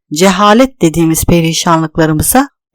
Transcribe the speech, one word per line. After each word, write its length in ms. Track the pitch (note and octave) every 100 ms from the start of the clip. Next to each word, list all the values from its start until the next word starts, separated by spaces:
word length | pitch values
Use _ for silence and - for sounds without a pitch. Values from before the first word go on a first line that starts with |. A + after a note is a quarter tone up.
| -
cehalet 680 | D3+ F#3+ F#3 G#3 A3 C4 -
dediğimiz 440 | E3 D#3+ E3 D#3+ -
perişanlıklarımıza 1200 | E3+ E3 E3 F3+ E3 D#3+ - D#3 D#3 D#3+ B3+ C#4+ _ _